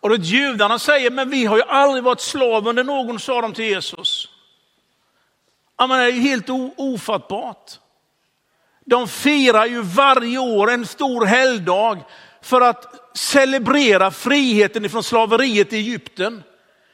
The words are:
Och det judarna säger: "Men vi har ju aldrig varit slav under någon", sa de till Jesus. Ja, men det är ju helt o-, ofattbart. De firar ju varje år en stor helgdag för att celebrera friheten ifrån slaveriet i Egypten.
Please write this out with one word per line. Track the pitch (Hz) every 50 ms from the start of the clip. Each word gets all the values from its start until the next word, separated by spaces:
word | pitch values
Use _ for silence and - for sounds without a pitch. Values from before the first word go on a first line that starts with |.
Och | - 202
det | 220
judarna | 233 170 160 196 254 285 285 254 208 - - 226 233
säger: | - - 294 285 254 240
"Men | 247 262 269 254
vi | 285 269 240
har | 208 208
ju | 220 -
aldrig | - 311 269 277 285 269 262 240
varit | 254 247 -
slav | - - - 294 262 240 226 220 208 226
under | 233 240 254
någon", | 262 285 269 254 226 233 208
sa | - - 262 240
de | 226 220 185
till | 214 226
Jesus. | 220 196 185 - - - - 190 - - - - - _ _ _ _ _ _ _ _ _ _ _ _ _ _ _ _ _ _ _ _ _ _ _ _ _ _ _ _ _ -
Ja, | 240
men | 254 262 262
det | 247
är | 240 247
ju | 247
helt | 233 285 269 240 190 -
o-, | 254 262 254 262 302
ofattbart. | - 277 269 254 202 - - 220 190 - - 196 208 262 247 196 _ _ - - - _ _ _ _ _ _ _ _ _ _ _ _ _ _ _ _ _ _ _ _ _
De | - 240 247 247 190
firar | - - - 285 302 294 269 254 226 214 220
ju | 233 240 240 226
varje | 180 170 226 277 277 262 262 233 233 240 262
år | 262 247 226 202 202 214
en | 247 240 240
stor | 180 - - 294 277 247 240 226
helgdag | 190 220 254 262 262 247 220 170 175 180 190 214 226 208 180 - - - - - - _ _ _
för | - 254 254
att | 247 240 226 - - - - - _ _ _ -
celebrera | - - - 285 269 262 262 269 233 214 269 294 285 240 202 185 190 190
friheten | - - - 247 277 294 277 254 220 208 208 196 208 226 208
ifrån | 196 151 233 190
slaveriet | - 233 233 226 214 226 226 262 269 220 208 196 196 226
i |
Egypten. | 214 208 220 240 214 - - _ - 180 214 233 214 156 _ _ _ _ _ _ _ _ _